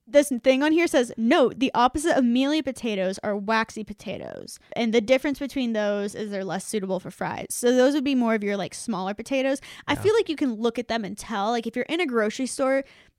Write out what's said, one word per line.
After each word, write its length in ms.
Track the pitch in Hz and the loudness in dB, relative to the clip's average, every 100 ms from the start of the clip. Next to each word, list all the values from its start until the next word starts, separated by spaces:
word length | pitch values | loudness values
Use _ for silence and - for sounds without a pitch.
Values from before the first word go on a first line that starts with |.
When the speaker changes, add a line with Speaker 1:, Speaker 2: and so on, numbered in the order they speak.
| - | 2
Speaker 1:
This 220 | 277 294 240 | 4 4 2
thing 200 | 262 262 | 2 2
on 80 | 302 | 4
here 160 | 320 339 | 2 4
says, 260 | 302 233 - | 2 0 0
"Note, 420 | 226 339 240 185 | 2 4 4 2
the 100 | 262 - | 0 2
opposite 420 | 247 311 330 294 | 2 2 0 2
of 80 | 247 | 4
mealy 380 | 240 269 311 | 2 2 0
potatoes 560 | 277 247 240 202 185 190 | -2 -4 -4 -2 -2 -4
are 160 | 214 208 | -4 -4
waxy 460 | 202 220 220 - | -2 -2 -2 -6
potatoes. 760 | 214 208 - 202 - 50 - - _ - | -12 -12 -12 -10 -10 -12 -14 -18 _ -2
And 160 | 233 | 2
the 100 | 233 | 2
difference 360 | 208 262 311 269 | 4 4 4 -4
between 360 | 277 277 240 | -4 -4 -2
those 420 | 220 208 202 202 - | 0 0 0 -2 -6
is 160 | 214 | -6
they're 120 | 202 | -6
less 220 | 190 180 - | -4 -6 -4
suitable 340 | 214 190 190 | -4 -2 -4
for 120 | 208 | -6
fries." 340 | - 175 - - | -8 -6 -6 -8
So 200 | - 240 | -2 4
those 220 | 254 262 | 6 6
would 100 | 294 | 4
be 120 | 269 262 | 2 2
more 180 | 233 | 2
of 100 | 220 | 2
your, 140 | 202 202 | 0 -4
like, 160 | 170 | -4
smaller 400 | - - 185 190 | -8 -6 -4 -4
potatoes. 480 | 208 240 277 269 269 - - - | -6 -4 -2 0 -2 -6 -12 -6
I 60 | |
Speaker 2:
Yeah. 60 | 294 | -2
Speaker 1:
feel 140 | 381 440 | 2 2
like 120 | 381 | 2
you 60 | 294 | 0
can 200 | 277 214 | -2 0
look 240 | 233 233 | -2 -2
at 80 | 240 | -4
them 180 | 226 196 | -4 -6
and 100 | 202 | -10
tell. 360 | - 220 202 | -6 -2 0
Like, 160 | 240 226 | -2 -2
if 80 | 247 | -6
you're 100 | - | -4
in 140 | 339 | -2
a 60 | 339 | 0
grocery 400 | 233 214 - 254 | 0 0 0 -4
store, 360 | - 269 269 269 - _ | -2 0 0 -2 -12 _